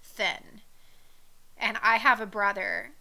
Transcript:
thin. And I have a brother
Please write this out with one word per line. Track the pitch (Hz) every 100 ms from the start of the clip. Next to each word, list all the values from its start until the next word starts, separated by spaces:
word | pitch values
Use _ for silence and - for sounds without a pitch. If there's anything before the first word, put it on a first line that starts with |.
thin. | - - 185 - - - - - - - - - - - - -
And | 214 208
I | 220 226
have | 262 226
a | 208
brother | 208 202 196 185 170 - -